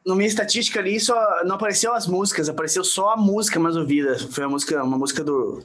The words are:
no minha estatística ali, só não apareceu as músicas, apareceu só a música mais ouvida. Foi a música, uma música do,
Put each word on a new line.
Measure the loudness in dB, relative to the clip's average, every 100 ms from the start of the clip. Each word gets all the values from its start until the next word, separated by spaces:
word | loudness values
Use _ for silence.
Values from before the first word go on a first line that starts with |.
no | -2 2
minha | 2
estatística | 0 0 -2 -2 -2
ali, | -2 0
só | 2 2 2 2
não | 0 0
apareceu | 0 0 0
as | 0 0
músicas, | 0 0 -2 -2
apareceu | -4 -2 0
só | 0 0 2
a | 4
música | 2 2 0 0
mais | 2 0
ouvida. | 2 2 2 0 -4
Foi | -4
a | -2
música, | -2 -2 -2
uma | 0 0
música | -2 -2
do, | -2 0 -2 -6